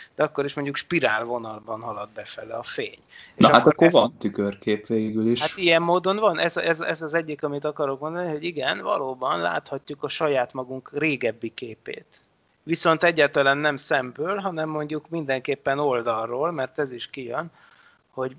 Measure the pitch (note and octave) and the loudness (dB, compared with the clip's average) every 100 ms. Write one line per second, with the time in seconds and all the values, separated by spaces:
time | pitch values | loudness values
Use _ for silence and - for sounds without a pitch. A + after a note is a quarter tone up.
0 | - - D3+ - C#3 D3+ C#3+ C#3 - E3+ | -8 -2 -2 0 -4 -4 -4 -6 -2 0
1 | B2 G#2+ A#2 A#2+ A2+ G#2+ A2 A2 A#2 G#2 | 2 0 -2 -6 -6 -12 -10 -8 -8 -10
2 | G#2+ G#2+ G2+ - A2 A2+ - - A2+ - | -10 -12 -14 -14 -10 -10 -8 -8 -8 -10
3 | _ - - - - D3 D3 - E3+ D#3 | _ -20 -6 6 8 8 8 8 8 8
4 | A#2 - G#2 - G2+ G2 A2 G#2 - A2+ | 4 2 -4 -2 -2 -2 -2 -2 0 -2
5 | A2 A2 A2 A#2+ D#3 - F3 E3 E3+ F3+ | 0 0 2 2 0 0 4 4 4 2
6 | F#3 G#3 G#3+ E3 E3+ E3+ D#3+ D#3+ E3+ D#3 | 2 2 2 2 0 0 0 0 -2 -4
7 | D#3 E3 D#3+ D3 D3 C#3+ D3+ D3 C#3 C3+ | -2 -2 -2 -4 -6 -4 -6 -4 -4 -4
8 | D#3 E3+ F3 D3+ E3+ D3+ C3 G3 F#3+ - | -6 -6 -6 -4 -4 -2 -2 -2 -2 -2
9 | C3 B2+ C3 E3+ E3+ D#3+ - C#3 - C#3+ | -4 -4 -2 0 0 -2 -6 -10 -10 -8
10 | C#3+ - D#3 C3 B2 C3+ B2+ C3 - C#3+ | -6 -2 0 0 -2 -6 -8 -10 -10 -4
11 | D#3 B2+ A#2 A2 A2+ - A#2+ G#2+ - - | -2 0 -2 -4 -8 -10 -12 -12 -14 -14
12 | - - _ _ _ _ D3+ E3+ E3+ D#3 | -16 -20 _ _ _ _ -4 2 4 4
13 | F3 D#3+ C#3+ D3 C#3 C#3 D3+ C#3 - C#3+ | 4 4 4 4 4 4 0 -2 0 -2
14 | B2+ B2+ E3+ G3+ F#3+ D#3+ D#3 D#3 D3+ D3+ | -2 -6 -4 -4 -4 -4 -4 -4 -6 -8
15 | - E3 C#3 C3 C#3+ C3+ C#3 C#3 D3 B2 | -6 -6 -2 -2 -2 -2 -2 0 2 0
16 | A#2 A2 A2+ B2 E3 D#3 C3 - C#3 A#2+ | 0 -2 -2 -2 -2 -2 -4 -4 -6 -6
17 | - C#3 A#2 C3+ E3+ - - _ _ _ | -12 -10 -8 -8 -8 -14 -20 _ _ _
18 | _ C3 C3 | _ -6 -6